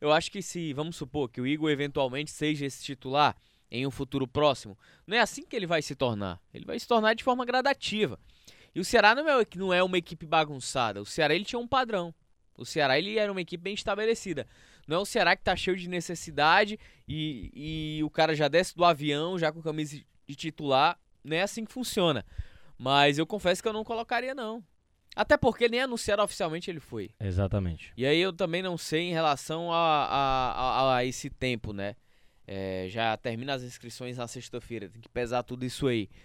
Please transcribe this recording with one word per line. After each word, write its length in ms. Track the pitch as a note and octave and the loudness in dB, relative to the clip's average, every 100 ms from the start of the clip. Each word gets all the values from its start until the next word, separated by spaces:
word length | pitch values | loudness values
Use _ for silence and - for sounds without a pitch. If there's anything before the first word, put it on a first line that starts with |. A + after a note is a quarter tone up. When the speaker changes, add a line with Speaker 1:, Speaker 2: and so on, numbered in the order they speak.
Speaker 1:
eu 100 | D3 | 2
acho 200 | D#3 - | 2 0
que 100 | G3+ | -8
se, 320 | E3+ F3+ D#3+ | -10 -8 -6
vamos 220 | C3+ D#3+ E3 | -6 -6 -8
supor, 340 | C#3 D3+ B2 | -8 -4 -4
que 120 | - | -2
o 40 | B2+ | -2
Igor 240 | D3+ D#3 | 0 2
eventualmente 640 | C#3 C#3+ D3 C3 C3 D3+ | 0 0 0 -2 -2 -8
seja 340 | - D3+ D3+ C#3 | -4 -2 -2 -4
esse 180 | - | -8
titular 520 | - C3+ C3 C#3 C#3+ - _ _ - | -12 -10 -2 4 4 2 _ _ -10
em 160 | A#2+ C3+ | -4 -4
um 60 | |
futuro 340 | C3 C3+ C#3 B2+ | -4 -4 -2 -2
próximo, 500 | D3 D3 B2+ G#2+ F#2+ _ _ - | 2 2 2 -4 -18 _ _ -2
não 100 | A3 | 2
é 20 | |
assim 260 | - - E4 | 2 0 -8
que 100 | A#3+ | -6
ele 120 | E3+ | 0
vai 140 | E3 | -2
se 120 | - | -2
tornar. 460 | C#3+ B2+ G#2 G2 F2 _ | -2 0 0 -4 -8 _
Ele 120 | - - | -16 -8
vai 140 | A#3 | -6
se 80 | - | 0
tornar 260 | A#3 G#3+ | 2 4
de 100 | A3+ | 2
forma 220 | C4 B3 B3 | 0 0 0
gradativa. 720 | B3+ C4 C4+ - G#3+ F3 G2 - _ - - - | 0 0 0 -2 0 -2 -2 -16 _ -20 -20 -12
E 60 | D#3 | -6
o 60 | F#3 | 2
Ceará 280 | A#3 G#3 | 6 6
não 140 | B3 D#4 | 6 4
é, 180 | C4+ G#3+ F3 | 2 2 -2
não 180 | F#3+ | 0
é 100 | F3+ | 2
uma 140 | F#3 F#3 | 2 0
equipe 280 | - E3 D#3 | -4 -10 0
bagunçada. 760 | D#3+ D3+ C3+ - C3+ A#2 G2+ | 2 2 -2 -4 0 0 -2
O 40 | G#2 | -6
Ceará, 300 | - D3 E3 | 0 2 2
ele 100 | G#3 | 0
tinha 140 | A#3+ | -6
um 80 | A#3+ | 0
padrão. 460 | C4 A#3+ G3+ E3+ - _ _ _ - | 0 0 -2 -4 -10 _ _ _ -16
O 100 | A#2+ | -6
Ceará, 320 | D#3 C#3 C#3 | 0 4 4
ele 200 | F#3+ A3 | 2 0
era 140 | G#3 | 0
uma 100 | F#3+ | -2
equipe 200 | E3 F3 | -6 -8
bem 120 | F#3 | -8
estabelecida. 760 | G3+ - G3+ A3 A3+ G3+ D3 A2 _ - - - | -6 -4 0 0 0 -2 -6 -8 _ -20 -16 -4
Não 100 | E3 | -2
é 20 | |
o 60 | G3+ | 0
Ceará 300 | A3+ F3 G3 | 2 4 4
que 80 | |
tá 120 | - F3+ | 2 0
cheio 200 | - F#3 | 0 -2
de 140 | F3 | -2
necessidade 920 | F3 E3 E3+ - C#3+ D3+ F#3 G#3 G#3+ - _ - | -6 -6 -8 -6 2 6 6 4 -2 -14 _ -10
e, 440 | D#3 D#3 B2+ - - D3+ D#3 D#3 D#3 | -6 -4 -6 -12 -12 -8 -6 -6 -2
e 40 | |
o 60 | D3+ | -2
cara 240 | - D#3+ D3+ | 2 2 4
já 120 | D3 | 4
desce 280 | D#3+ F3+ - | 4 2 4
do 100 | F3 | 4
avião, 520 | D3 D3+ C#3+ E3 F#3 | 4 0 -2 -2 0
já 140 | D#3+ | -2
com 100 | E3 | -2
camisa 380 | D#3 D#3 D3 C#3+ - _ - | -6 -4 -6 -8 -18 _ -16
de 80 | C#3+ | -10
titular. 640 | D#3+ - D3 C3 D#3 E3+ _ _ | -10 -6 2 4 4 0 _ _
Não 120 | C#3 D#3+ | -4 -2
é 60 | |
assim 240 | G3+ - A3 | -2 -4 -10
que 80 | |
funciona. 520 | B3+ A#3+ - E3+ B2 - - - - - - | -8 -4 2 2 2 -4 -10 -12 -12 -20 -8
Mas 400 | B2+ C#3 C#3+ C#3+ | 2 6 6 4
eu 80 | D#3+ | 0
confesso 340 | G#3 - F#3 | 0 0 0
que 60 | A3+ | 0
eu 60 | |
não 100 | G#3+ | -4
colocaria, 500 | G#3+ A3+ A#3 A#3+ B3+ | -4 -6 -2 -2 -4
não. 300 | C#4 A3 A#3 F#3 _ _ _ _ - | -6 -8 -8 -12 _ _ _ _ -2
Até 200 | - D4 | 4 6
porque 320 | C4 - A#3 | 4 4 2
nem 140 | A#3+ | 2
anunciado 400 | C4 A#3 - G#3 | -2 -2 0 2
oficialmente 480 | G3+ - F3 E3 F3 | 2 0 -4 -4 -6
ele 100 | E3 | -10
foi. 300 | - A2+ F#2 - | -8 -10 -8 -6
Speaker 2:
Exatamente. 720 | G2 F#2 G2 G2+ F2+ D#2+ - - | -2 0 2 2 -2 -4 -10 -2
Speaker 1:
E 80 | C3 | 2
aí 140 | D#3+ | 2
eu 120 | F#3+ | 2
também 300 | E3+ F#3 F3 | 0 -2 -2
não 160 | F#3 E3+ | -4 -6
sei 320 | - D#3+ F3 | -2 -2 0
em 40 | |
relação 600 | E3 D#3+ C#3 - E3 E3+ | 0 2 0 -2 -6 -2
a, 20 | E3 | 2
a, 760 | E3 D3+ C3 C3+ C3+ C3 B2+ | 4 4 2 2 2 2 0
a, 420 | - B2+ A#2 C3+ B2+ | 0 0 2 4 4
a 80 | B2+ | 0
esse 240 | - C#3+ | -4 -10
tempo, 440 | - B2+ A#2 A2 | -6 -4 -4 -6
né? 220 | G2+ G2 - _ _ _ _ - | -8 -8 -10 _ _ _ _ -12
É, 400 | G2 F#2+ F#2+ F#2 | -6 -4 -4 -6
já 280 | A2+ A2+ A2 | -2 0 0
termina 360 | B2 A2+ C3+ C3+ | -4 -6 -6 -6
as 80 | |
inscrições 540 | B2 - A#2+ - B2 B2 | -8 -14 -16 -12 -10 -8
na 100 | A#2 | -8
sexta-feira, 600 | B2+ - A#2+ - A2+ G2 | -10 -10 -10 -8 -10 -10
tem 140 | A2+ | -16
que 80 | - | -10
pesar 340 | A#2+ A#2+ B2 | -6 -2 -2
tudo 220 | - B2 B2+ | -4 -6 -6
isso 200 | - C3+ | -2 0
aí. 240 | A#2 G2 - | 0 -2 -10